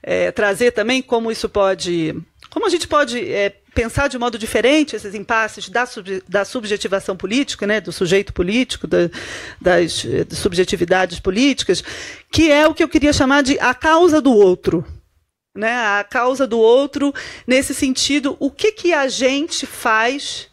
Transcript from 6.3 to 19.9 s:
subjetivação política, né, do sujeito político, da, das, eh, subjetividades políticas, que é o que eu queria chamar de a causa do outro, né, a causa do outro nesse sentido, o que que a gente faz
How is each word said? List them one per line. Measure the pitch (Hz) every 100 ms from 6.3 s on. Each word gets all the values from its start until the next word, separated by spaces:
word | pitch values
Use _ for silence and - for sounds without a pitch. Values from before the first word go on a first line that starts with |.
| 190
subjetivação | 196 254 214 202 208 190 202 185
política, | 190 240 277 - 202
né, | 214
do | 180
sujeito | - 175 196 196
político, | - 180 226 254 - 165
da, | 175 175 - - - - -
das, | 175 175 170 -
eh, | - - -
subjetividades | 151 208 175 180 185 175 185 185 170
políticas, | 196 185 277 - - 175 - - - - _
que | - 320
é | 294 311
o |
que | 311
eu | 330
queria | - 294
chamar | - 262 285
de | 262 285
a | 233
causa | 247 311 320 359 302
do | 262
outro, | 220 190 180 196 170 - - _ _ _ _ _ 196
né, | 220 247 220 202
a |
causa | 202 254 247 262 262
do | 226
outro | 220 247 277 277 285 - - - -
nesse | 262 269
sentido, | 277 269 262 - 285 269 -
o | 277
que | - 427
que | 427 349
a | 311 269
gente | 214 254 277 330 - -
faz | - 240